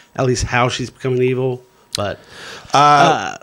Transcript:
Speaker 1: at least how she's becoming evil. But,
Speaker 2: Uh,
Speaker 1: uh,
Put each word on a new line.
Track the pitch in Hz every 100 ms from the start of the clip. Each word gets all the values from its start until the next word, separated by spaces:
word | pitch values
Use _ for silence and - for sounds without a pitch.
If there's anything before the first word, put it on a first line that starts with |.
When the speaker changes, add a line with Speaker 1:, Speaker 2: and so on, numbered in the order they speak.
| _ -
Speaker 1:
at | 127
least | 117
how | - 123 123
she's | - 127
becoming | - 131 127
evil. | 127 127 131 123 _ _ _ -
But, | 101 - - - - - -
Speaker 2:
Uh, | 135
Speaker 1:
uh, | 147 147 160 131 98 -